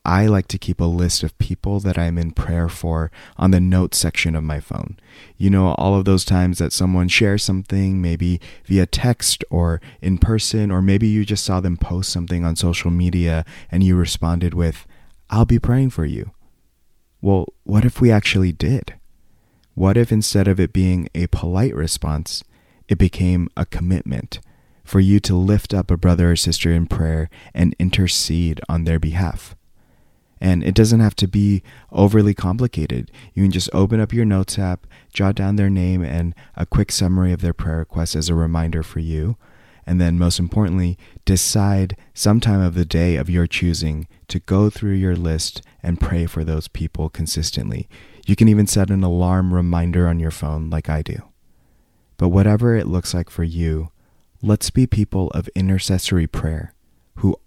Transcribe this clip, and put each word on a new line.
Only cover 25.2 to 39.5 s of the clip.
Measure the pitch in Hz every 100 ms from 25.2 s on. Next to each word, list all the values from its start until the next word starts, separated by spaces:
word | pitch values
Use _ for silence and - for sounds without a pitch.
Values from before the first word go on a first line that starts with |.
| - 90
lift | 95 104 -
up | 98 87
a | 87
brother | 90 87 85
or | 85
sister | 85 - 82
in | 85 85
prayer | - 80 80 80 - -
and | - 87 -
intercede | 92 - 90 - - 85 85 78 -
on | 82
their | 80 80
behalf? | 80 85 87 - - - _ _ _ _ _ _ _ -
And | 92 90
it | -
doesn't | 101 110 113
have | 107 -
to | 92
be | 101 101 98 - - -
overly | - 98 107 104
complicated. | 98 90 113 123 78 73 62 - - -
You | 90
can | 95
just | 90 -
open | - 98 110
up | 107
your | 117 110
notes | 95 95 -
app, | 92 90 - - _
jot | - 98 101
down | 98 101
their | 98
name | 95 90 90
and | 76 82 85 - - -
a | 85
quick | - 101
summary | - 92 92 90
of | 87
their | 90
prayer | - 85 80
request | 78 85 85 78
as | 80
a | 82
reminder | 82 82 82 82
for | - 85
you. | 80 78 85 117 _